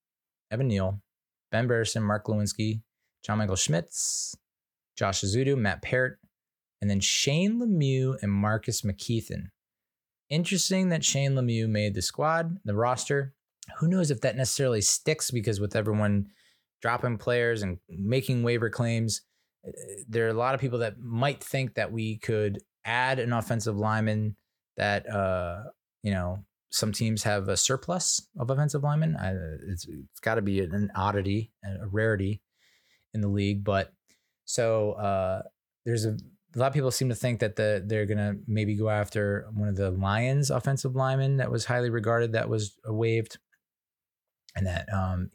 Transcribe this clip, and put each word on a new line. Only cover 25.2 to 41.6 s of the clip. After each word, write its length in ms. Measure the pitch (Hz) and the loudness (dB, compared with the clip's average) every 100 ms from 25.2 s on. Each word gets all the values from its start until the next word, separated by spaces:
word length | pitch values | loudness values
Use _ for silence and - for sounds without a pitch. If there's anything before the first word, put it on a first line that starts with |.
| 95 92 87 90 139 - _ _ | 0 0 -2 -6 -10 -16 _ _
you 80 | 104 | -2
know, 340 | 95 90 95 - _ _ | 0 -2 -4 -10 _ _
some 220 | - 110 | -2 -2
teams 320 | 104 113 110 | 0 0 0
have 260 | 110 104 98 | 0 0 0
a 80 | 95 | 0
surplus 640 | - 131 - 180 - - - 165 | 2 0 -2 -2 0 -2 -4 -6
of 140 | 120 | -2
offensive 320 | 135 147 143 | 2 2 0
linemen. 340 | 147 151 160 151 | 0 2 2 0
I, 140 | 95 95 82 78 98 | -2 -2 -4 -8 -8
it's, 200 | 87 - | -8 -8
it's 320 | 76 67 - | -14 -16 -6
gotta 220 | 110 113 | 0 0
be 160 | 98 98 | 2 0
an 320 | 90 101 104 95 | 0 -2 -2 0
oddity, 560 | 101 101 95 104 113 _ 101 | 0 0 0 -2 -4 _ -10
a 220 | 95 101 | -8 -4
rarity 540 | 104 110 104 98 107 - _ _ _ _ _ _ 107 | 0 2 2 0 -4 -10 _ _ _ _ _ _ -4
in 60 | |
the 60 | 101 | 0
league. 360 | 101 101 101 | 2 2 0
But 280 | 101 98 90 - _ _ _ _ - | 2 0 0 -6 _ _ _ _ -6
so, 460 | - 113 110 104 | 0 2 2 0
uh, 500 | - 101 95 92 95 - - _ _ 120 | 0 0 0 0 -2 -6 -16 _ _ -4
there's 200 | 117 110 | 0 0
a 120 | 110 - - _ 117 | -2 -6 -20 _ 0
a 40 | |
lot 80 | 135 | 0
of 60 | |
people 180 | 139 131 | 2 0
seem 180 | - 131 | 0 0
to 60 | 113 | 0
think 240 | 123 117 | 0 0
that 160 | 110 - | 0 2
the, 280 | 107 104 101 | 0 0 0
they're 200 | 110 104 | 0 0
gonna 300 | 104 104 101 - | 0 0 -2 -2
maybe 280 | 107 107 104 | 0 0 0
go 140 | 107 | 0
after 580 | 104 104 107 101 101 - | 0 0 0 0 0 -2
one 160 | 107 104 | -2 -2
of 60 | 95 | 0
the 160 | 98 | 0
Lions 580 | 92 95 107 123 139 139 | 0 0 2 2 2 2
offensive 460 | 127 135 135 135 127 | 0 0 -2 -2 0
linemen 420 | 131 135 135 135 | 0 2 2 2
that 140 | 123 | 0
was 140 | 120 | -2